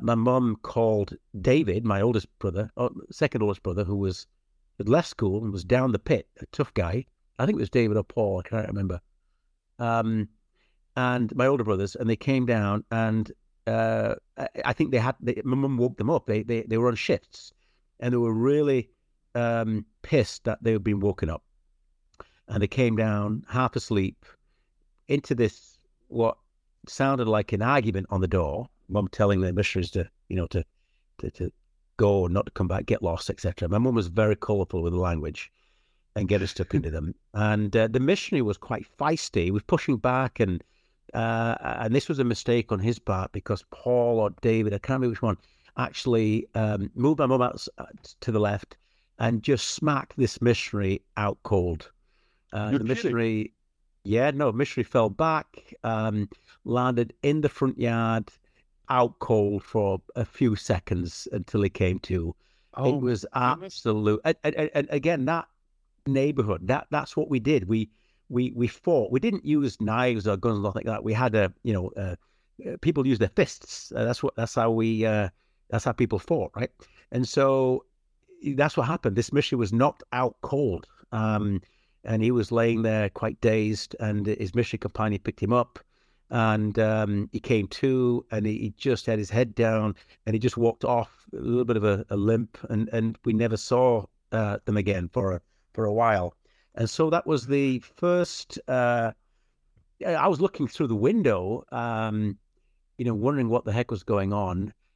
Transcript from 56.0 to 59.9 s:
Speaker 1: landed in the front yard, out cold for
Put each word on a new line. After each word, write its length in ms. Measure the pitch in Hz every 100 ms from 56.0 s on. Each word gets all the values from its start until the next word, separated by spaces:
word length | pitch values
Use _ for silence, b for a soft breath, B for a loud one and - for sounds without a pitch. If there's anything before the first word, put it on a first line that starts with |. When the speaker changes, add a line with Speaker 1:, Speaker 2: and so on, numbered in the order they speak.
| 110 107 98 B B B -
Speaker 1:
landed 480 | 120 127 120 113 -
in 160 | 143 151
the 80 | 147
front 320 | - 135 -
yard, 500 | 120 117 113 110 107 - _ _ _ _ -
out 280 | 127 120 -
cold 440 | - 110 101 101
for 380 | - 113 101